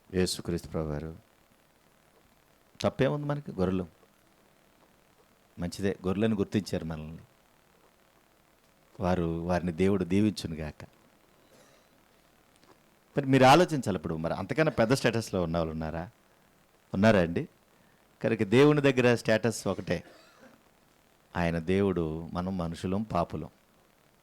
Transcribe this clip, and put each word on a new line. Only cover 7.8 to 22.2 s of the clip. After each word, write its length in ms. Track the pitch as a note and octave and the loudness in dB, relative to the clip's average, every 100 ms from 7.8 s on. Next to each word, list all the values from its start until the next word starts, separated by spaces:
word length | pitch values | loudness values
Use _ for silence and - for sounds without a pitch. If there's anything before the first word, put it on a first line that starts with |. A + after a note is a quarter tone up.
| _ _ _ _ _ _ _ _ _ _ _ - | _ _ _ _ _ _ _ _ _ _ _ -4
వారు, 240 | F2+ F2+ | -2 0
వారిని 480 | E2 E2 E2+ F2+ F2 | -2 -4 -2 -2 -2
దేవుడు 340 | D#2+ F#2+ G2 F2 | 0 0 0 0
దీవించునుగాక. 800 | G2 G#2+ F#2 D#2+ D#2+ D2+ - - _ _ _ _ _ _ - - _ _ _ _ _ _ _ _ _ - _ _ _ _ C#3+ | 2 2 0 -8 -8 -10 -12 -20 _ _ _ _ _ _ -20 -20 _ _ _ _ _ _ _ _ _ -20 _ _ _ _ -4
మరి 80 | C3+ | 2
మీరు 200 | C3+ B2+ | 6 10
ఆలోచించాలి 520 | D3+ F3 D3+ A#2 F2+ | 8 6 0 -2 -2
ఇప్పుడు, 180 | - D#2+ | -4 -4
మరి 180 | E2 | -4
అంతకన్నా 380 | D#2 F#2+ C3 D#3 | -4 -4 0 0
పెద్ద 220 | - A2+ | 2 2
స్టేటస్లో 500 | C3 B2 A2 - F#2+ | 2 0 -2 -2 -2
ఉన్న 140 | E2 E2+ | 0 0
వాళ్ళు 140 | D#2+ | -2
ఉన్నారా? 380 | D#2 D#2+ E2 F#2 - _ _ _ _ _ _ _ | -4 -6 -8 -10 -16 _ _ _ _ _ _ _
ఉన్నారా 260 | F#2+ A2 G#2 | 2 4 6
అండి? 280 | E2+ E2+ E3 _ _ _ _ _ _ _ | 2 -2 -8 _ _ _ _ _ _ _
కనుక 200 | A#2+ A2+ | -4 -2
దేవుని 380 | G2+ A#2+ D3 D3+ | 4 6 6 6
దగ్గర 340 | C#3 B2+ A#2+ A#2 | 4 4 4 2
స్టేటస్ 520 | - A2 A#2 - G2+ | 2 2 0 -2 -4
ఒకటే, 360 | F#2 F#2 E2 - - - - - - _ _ _ _ _ _ _ F2 | -4 -4 -6 -6 -20 -20 -20 -20 -20 _ _ _ _ _ _ _ -4
ఆయన 220 | E2+ E2 | -2 -2
దేవుడు, 720 | D#2+ F#2+ G2+ F2 D#2+ D#2 | 0 0 2 0 -2 -6